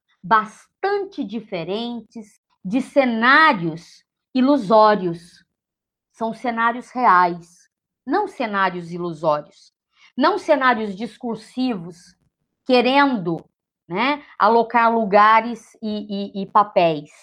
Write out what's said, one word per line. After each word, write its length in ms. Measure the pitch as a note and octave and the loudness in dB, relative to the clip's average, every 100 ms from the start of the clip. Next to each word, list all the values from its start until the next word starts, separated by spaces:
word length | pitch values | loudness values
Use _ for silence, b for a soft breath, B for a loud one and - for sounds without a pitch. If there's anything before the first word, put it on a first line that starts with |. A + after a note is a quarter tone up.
| _ _ | _ _
bastante 1000 | F3 A3 G#3+ - _ _ F#4+ G4+ G4 - | 0 0 0 -10 _ _ -4 -4 -6 -10
diferentes 1200 | G#3 A3 G#3+ F3+ E3+ G#3 A#3+ A#3+ G#3+ A#3 G#3 _ _ _ F#3 | -10 -10 -10 -10 -6 -6 -8 -12 -16 -20 -20 _ _ _ -6
de 160 | B3 | -4
cenários 1200 | C4 C#4+ C4 A3+ A#3+ D4 D#4+ G#3+ E3+ E3 - - _ _ _ | -2 0 0 2 4 6 6 2 -2 -8 -12 -20 _ _ _
ilusórios. 1120 | C4 C4 C#4+ F#3+ A3 G#3+ G#3 F3+ E3+ - _ _ _ _ _ _ _ _ | 0 2 2 4 4 6 4 -2 -6 -12 _ _ _ _ _ _ _ _
São 220 | - A3+ | -8 -8
cenários 560 | A3 B3 A3+ A#3 A#3+ A#3+ | -6 -6 -2 -2 -4 -8
reais, 800 | B3+ A#3 F3+ F3+ F3 - _ _ _ _ _ - | -2 2 4 2 -2 -14 _ _ _ _ _ -6
não 220 | F#4 G4 | -4 -4
cenários 640 | - A3+ G3+ F#3+ F3 E3+ | -6 -6 -2 -2 -4 -10
ilusórios, 800 | F3 F3 D3+ D#3+ D3+ - _ _ _ _ b b b | -8 -8 -4 -2 -2 -4 _ _ _ _ b b b
não 220 | D4+ G4+ | 0 0
cenários 560 | - C#4+ C4 A3 A3 F#3 | 0 0 2 0 -4 -8
discursivos, 1200 | A3+ - A#3+ A3 - - B3+ G3+ E3+ F3+ _ _ _ _ _ _ - | -12 -12 -10 -10 -12 -6 -4 -6 -10 -18 _ _ _ _ _ _ 0
querendo, 800 | B3 A#3+ C#4 C#4+ A#3 E3+ D#3+ - _ _ _ - | 2 4 2 2 0 -4 -8 -10 _ _ _ -10
né, 380 | F3+ C4 D4 B B | -6 -4 -4 B B
alocar 520 | G#3 A#3 A3+ A#3+ A3+ | 2 2 2 0 2
lugares 840 | A#3 G#3+ G#3 G#3+ A3+ A#3 A3 - _ | 0 2 4 6 4 2 -6 -14 _
e, 600 | G#3+ G#3 G#3 G3+ G3+ G3 | -8 -8 -8 -8 -8 -8
e, 20 | |
e 40 | G3 | -2
papéis. 640 | G#3+ G#3 - E3+ D3+ C#3+ _ | 0 2 2 0 0 -8 _